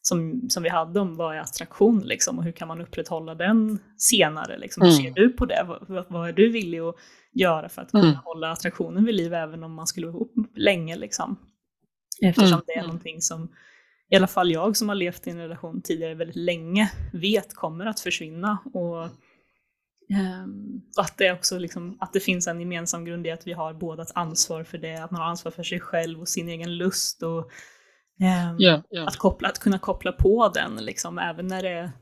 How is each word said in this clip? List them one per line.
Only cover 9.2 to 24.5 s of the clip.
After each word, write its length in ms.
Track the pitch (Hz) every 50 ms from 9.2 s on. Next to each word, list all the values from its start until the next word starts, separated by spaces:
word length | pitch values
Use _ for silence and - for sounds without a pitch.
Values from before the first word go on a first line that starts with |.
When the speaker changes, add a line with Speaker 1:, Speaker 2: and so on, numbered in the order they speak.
| 170 170 175
Speaker 1:
även 300 | 165 160 156 160 165 160
om 100 | 160 160
man 140 | 156 160
skulle 200 | 165 - 180 165
vara 80 | 165 165
ihop 180 | 180 233 - _ - 214 - _
länge, 400 | 214 202 202 196 170 165 160 165
liksom? 440 | - - 220 - - 165 - 208 - - _ _ _ _ _ _ _ _ _ _ _ _ _ - -
Eftersom 260 | 208 185 170 - 202 185 175
Speaker 2:
Mm, 80 | 170 -
Speaker 1:
det 60 | - 160
är 40 |
Speaker 2:
mm. 100 | 165 170
Speaker 1:
någonting 340 | 170 165 170 - 160 160 170
som 300 | - - 170 160 165 - _ _ _ _ _ _ _ _ _ _ _ _
i 40 | -
alla 120 | 190 190
fall 240 | 185 - 190 180 175
jag, 260 | 165 160 175 214 208
som 120 | - 220 208
har 60 | 202
levt 320 | 196 180 175 175 - -
i 20 | 180
en 80 | 170
relation 440 | 170 170 160 170 - - 165 165 180
tidigare 320 | - - 170 160 165 160 160
väldigt 200 | 160 165 165 -
länge, 560 | 170 170 180 175 165 160 165 180 208 220 196 - - - - -
vet 400 | 170 165 202 220 202 - - -
kommer 300 | - - 160 160 170 196
att 140 | 226 208 -
försvinna, 580 | - 175 - - 170 156 160 170 185 214 208 196 - - -
och, 300 | 185 175 170 170 165 165 170 - _ _ _ _ _ _ _ _ _ _ _ _ _ _ _ _ _ _ _ 196
ehm, 680 | 196 190 185 185 185 185 190 202 202 208 208 - - - _ -
och 60 | - 190
att 140 | - -
det 140 | - 202 185
också, 260 | 180 180 - - 185 180
liksom, 380 | 175 170 - 180 170 175 196 _
att 140 | 190 - -
det 60 | 196
finns 280 | 190 - 185 175 175
en 120 | 180 170 170
gemensam 460 | 175 175 175 170 170 170 - 170 170
grund 220 | 170 170 175 165
i 40 | 165
att 160 | 165 165 -
vi 60 | 175 175
har 200 | 175 160 160 160
båda 300 | 160 175 165 160 160 165
ett 80 | - -
ansvar 480 | 180 170 160 160 - - -